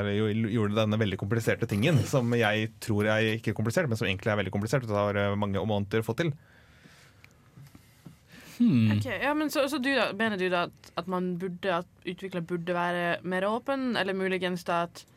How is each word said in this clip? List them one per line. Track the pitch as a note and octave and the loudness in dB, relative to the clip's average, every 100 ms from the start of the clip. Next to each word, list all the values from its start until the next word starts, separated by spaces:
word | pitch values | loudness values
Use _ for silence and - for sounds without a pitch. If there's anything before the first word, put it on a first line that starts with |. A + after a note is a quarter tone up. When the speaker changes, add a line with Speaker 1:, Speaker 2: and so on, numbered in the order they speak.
| G2+ G2+ | 0 0
Speaker 1:
gjo-, | A2 A2 A2+ | 0 0 0
gjorde | A2+ G#2 G#2+ | 0 0 2
denne | G#2+ G#2+ | 2 2
veldig | G#2+ F#2 | 0 0
kompliserte | G2+ A2+ A2+ G2+ A#2 | -2 0 0 0 0
tingen», | G2+ A#2 C#3 G2 | 0 4 2 2
som | C#3 A#2 | 0 2
jeg | A#2+ G#2+ G#2+ A2 - | 2 4 2 -2 -6
tror | - G#2 G#2 | -2 0 2
er | A2 A2 A2 | 2 2 0
ikke | A#2 | -2
komplisert, | G#2+ A2+ F3+ D#3+ | -2 -2 0 0
men | A2 | 0
som | G2 | -2
egentlig | F#2+ A2+ | -2 0
er | G#2 | 0
veldig | F#2+ | 0
komplisert, | G2+ G#2+ C#3+ | -2 0 -2
og | A2+ | 0
tar, | G2+ G2+ G2+ | 0 2 2
eh, | G2+ G2+ | 0 0
mange | G2+ F#2+ | -2 -2
måneder | G2+ G#2 G2 A2 | 0 0 0 -2
å | A2+ | 0
få | A#2 | -2
til. | E3+ C#3+ - - - - - - - - - - - - - - - - - - _ - - - | -2 -4 -12 -20 -20 -20 -20 -20 -20 -20 -20 -20 -20 -20 -20 -20 -20 -20 -20 -20 _ -20 -12 2
Speaker 2:
Hmm. | A#3+ B2+ A2 G#2 | 4 6 6 4
Speaker 3:
Ok, | G#2+ | 0
ja, | F3+ B3+ D4+ | -2 0 0
men | D4+ | 0
så, | D#4 C4+ | 0 0
så | D4 | 0
du | C4 | 2
da, | C4+ F3 | 2 2
mener | G3 A3+ G3+ | 0 -2 0
du | F#3 | 0
da | F3 E3+ | 0 -2
at, | - - - | -6 -12 -8
at | E3+ | -4
man | F3+ F#3 F3 | -2 -2 -4
burde, | F#3+ F3 G3 | -6 -4 -2
at | F3 F3+ - - | -2 -4 -10 -10
utviklere | F3+ F#3+ F3+ E3 | -10 -8 -8 -6
burde | F3 E3+ | -4 -2
være | F3 F3 F3 F3 E3 | -2 0 0 -2 -2
mer | F3+ F#3 G3 | -2 -2 -2
åpen, | A3+ A#3 C4+ B3+ F3+ | -2 -4 -4 -2 -2
eller | F#3+ F#3+ | -2 -2
muligens | F#3+ F#3 F3+ F3+ - | -2 0 -2 -4 -2
da | E3+ E3+ | -2 -2
at, | - - | -8 -20